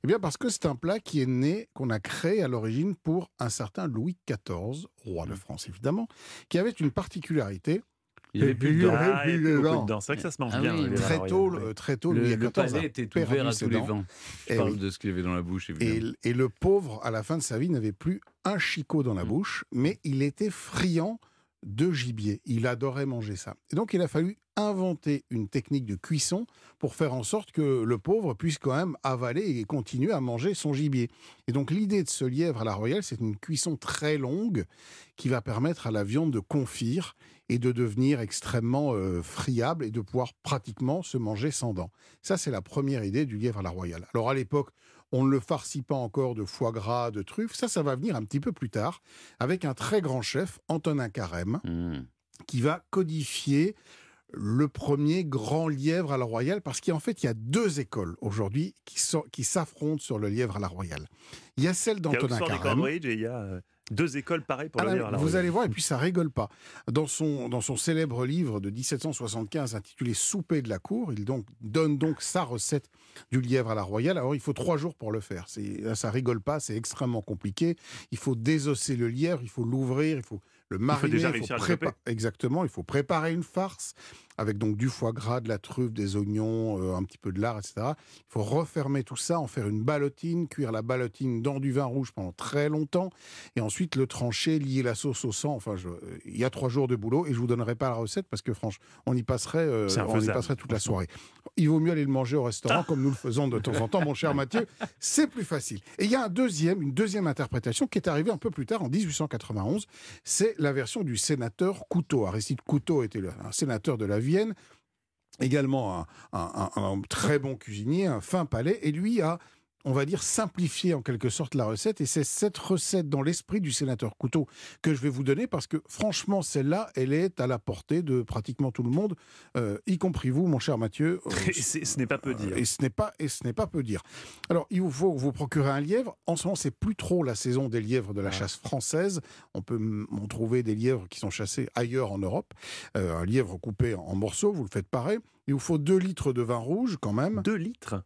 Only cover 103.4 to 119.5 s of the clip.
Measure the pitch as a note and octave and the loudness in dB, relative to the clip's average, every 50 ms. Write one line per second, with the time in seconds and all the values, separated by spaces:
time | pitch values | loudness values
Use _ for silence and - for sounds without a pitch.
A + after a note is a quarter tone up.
103.4 | C#3+ C3 A#2+ A2 G2+ C#3+ A2 G2+ A2 A2 - F#3+ D#3+ D3 C#3 - - D#3 C#3+ C#3 | 2 2 0 0 0 2 2 2 0 2 2 2 2 2 0 0 0 0 2 2
104.4 | C#3 B2 - A3+ A#3 - - - A3+ - - _ - - - - D#4 C#4 - B3+ | 0 0 0 0 0 -2 -6 -10 -10 -10 -8 _ -4 0 4 4 4 4 2 -6
105.4 | G3 - E3+ C#3+ - - A2+ G2 - - - - - G#3+ A#3+ C4+ B3 G#3+ F3 G#3+ | -4 -2 -2 -4 -4 -6 -8 -10 -12 -12 -4 0 2 4 4 2 2 0 2 2
106.4 | C4 B3 F3+ D3 D#3+ E3 F#3+ G3+ D#3 C#3 C3 C#3+ A3 G#3+ F#3 G#3+ F#3 D#3+ C3+ - | 2 2 2 2 4 4 4 2 0 0 2 2 2 2 2 0 2 0 2 0
107.4 | C#3 - - B2 - B2 A2+ - C#4+ - - G3 - F3+ D3+ D3 D#3+ A3+ G#3+ D#3 | -2 -2 -2 -2 0 0 0 2 0 2 0 0 0 2 2 2 2 2 0 0
108.4 | - A3+ E3+ - C3 - A3 A3 F#3+ B2 C3+ G3+ G#3+ E3 C#3+ - D#3+ C#3+ - A#2 | -2 -4 -2 -2 -2 -2 0 0 0 0 2 2 0 0 0 -2 -2 -2 -2 -6
109.4 | - - A2 G#2+ F#2+ A2 E3 G#3+ G3+ _ - - - - - - _ - - - | -6 -4 -2 -2 2 2 0 0 -2 _ -16 -20 -20 -20 -20 -16 _ -2 2 4
110.4 | F#3+ A3+ G#3 - D3+ C#3+ C3+ C3+ B2+ A#2 - B3 G3 C#3+ A#2 G#2+ - - D#3 C3 | 4 2 4 4 2 2 4 2 0 -2 -2 -2 -2 -2 0 -2 2 2 2 2
111.4 | A#2 A2+ - - F3+ F#3 G3 - - _ - F3 D#3 _ - C3 G#2+ F#2 F#2+ A2 | 0 -4 0 0 0 0 0 -2 -6 _ 0 0 2 _ 2 2 2 2 0 -2
112.4 | G#2+ - C#3 - - - D#3 C#3+ - - E3 C#3+ A#2+ G#2 - A2 F#2+ F2+ - - | -2 -2 -4 -4 0 2 0 2 2 2 2 2 2 0 -2 -4 -4 -4 -6 -8
113.4 | G2 G#2+ G#2 - D#3+ C#3 A#2+ G#2+ - - C3+ A2 A2 F#2+ G#2 G#2+ A#2 C#3 E3 F#3+ | -10 -6 -2 -2 0 0 0 0 0 0 0 0 0 0 2 2 2 4 4 2
114.4 | G#3+ A3+ G3 - - - - _ _ _ _ _ _ _ _ _ _ _ - - | 2 0 -2 -8 -12 -20 -20 _ _ _ _ _ _ _ _ _ _ _ -4 -2
115.4 | B2+ B2+ C3 D3 C#3 C3 C#3 C3+ A#2+ G2+ F2+ E2+ E2 - - - - - - F#2+ | 2 4 4 4 4 4 2 0 0 -2 -2 -4 -6 -8 -12 -20 -18 -8 -6 -4
116.4 | E2+ E2+ - - G2 - - G#2+ G2+ G2 G2 G2 F#2 - - - - - D3 C#3+ | -4 -4 -2 -4 -4 -2 0 0 0 0 0 -2 -4 -4 -4 0 2 2 2 2
117.4 | C3 C#3 C3 G#2+ - - G#2+ G#2 G#2+ A#2+ D3+ F3+ G3 F3+ C3+ G#2 F#2 - - F#3 | 2 -2 -6 -6 -10 -10 -8 -4 -2 0 2 2 2 2 0 -2 -2 -2 0 0
118.4 | E3 C#3 - A2+ A#2+ D#3+ G#3 A#3 - D3+ D3 D#3 F#3 G#3+ A#3+ A3+ E3+ D#3 E3+ E3+ | 0 0 0 0 2 2 0 2 0 -2 0 0 0 2 2 4 2 2 0 -2
119.4 | - - | -6 -18